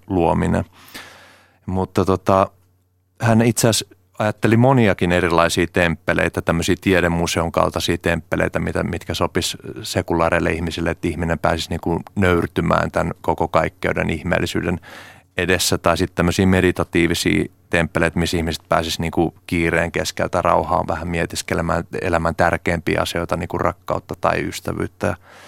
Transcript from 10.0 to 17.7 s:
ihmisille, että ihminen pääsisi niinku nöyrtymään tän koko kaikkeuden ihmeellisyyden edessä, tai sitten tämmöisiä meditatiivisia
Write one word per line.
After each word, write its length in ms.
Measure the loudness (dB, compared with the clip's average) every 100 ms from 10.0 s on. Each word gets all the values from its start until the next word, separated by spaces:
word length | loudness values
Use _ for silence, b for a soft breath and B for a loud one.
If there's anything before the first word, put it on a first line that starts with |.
| -2 0 2 2 0
ihmisille, 400 | -2 -4 -4 -4
että 180 | -2 -4
ihminen 300 | -2 -2 0
pääsisi 320 | 0 -2 -4
niinku 300 | -6 -2 -4 -4
nöyrtymään 760 | 0 2 2 0 -2 0 0 0
tän 220 | -2 -4 -4
koko 280 | -4 -2 0
kaikkeuden 640 | 0 0 -2 -4 -2 -2
ihmeellisyyden 680 | -2 0 0 0 -2 -2 -4 B B B B B -4
edessä, 420 | 0 2 2 0
tai 180 | 2 2
sitten 200 | 0 0
tämmöisiä 300 | 2 4 4
meditatiivisia 1000 | 4 4 2 0 2 2 2 0 0 -2 _ -2